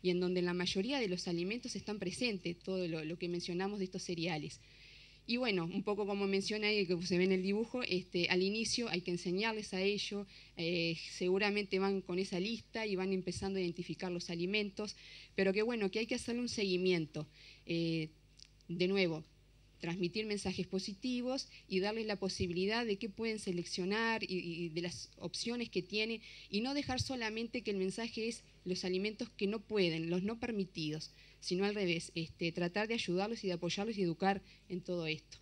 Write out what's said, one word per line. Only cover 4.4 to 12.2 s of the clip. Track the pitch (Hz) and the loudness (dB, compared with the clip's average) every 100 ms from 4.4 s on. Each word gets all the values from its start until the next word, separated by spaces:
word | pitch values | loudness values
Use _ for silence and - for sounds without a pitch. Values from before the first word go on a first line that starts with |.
| 156 - - - - - - - - | -4 -12 -18 -20 -20 -20 -20 -14 -2
Y | 240 | 0
bueno, | 247 185 165 | 4 2 2
un | 196 | 0
poco | 202 202 202 | 0 0 0
como | 202 196 | 0 2
menciona | 196 196 214 208 | 2 2 0 2
ahí, | 214 175 | 2 2
que | 175 | 0
se | 175 175 | 2 4
ve | |
en | 185 | 6
el | 185 | 4
dibujo, | 190 208 226 254 | 2 0 0 -2
este, | - 185 - 180 175 | 0 -2 0 0 2
al | 180 | 4
inicio | 190 220 220 - 233 | 2 0 0 -2 0
hay | 170 | -2
que | 180 | -2
enseñarles | 175 185 185 226 214 208 185 | -2 0 0 0 -2 -4 0
a | |
ello, | 196 208 - 202 202 - - - | 2 0 -2 -6 -8 -14 -14 -4
eh, | 170 175 165 165 - | 0 2 0 -2 -8
seguramente | - 180 190 202 208 196 190 | -2 2 4 4 2 0 2
van | 196 196 | 2 2
con | 185 | 0
esa | 180 | -2